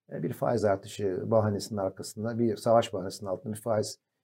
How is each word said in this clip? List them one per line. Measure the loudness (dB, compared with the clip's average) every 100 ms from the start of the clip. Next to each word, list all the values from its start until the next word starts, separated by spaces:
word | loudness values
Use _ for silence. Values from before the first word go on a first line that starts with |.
| -12
e, | -6
bir | -6
faiz | -2 0 2
artışı | 2 0 -4 -4 -2 -2 2
bahanesinin | 4 4 0 -4 -2
arkasında, | -4 -4 -10 -6 -4 0
bir | 0 2
savaş | 6 6 4
bahanesinin | -2 -6 -8 -6
altında | -6 -6
bir | -6
faiz, | 0 0 0 -6 _ _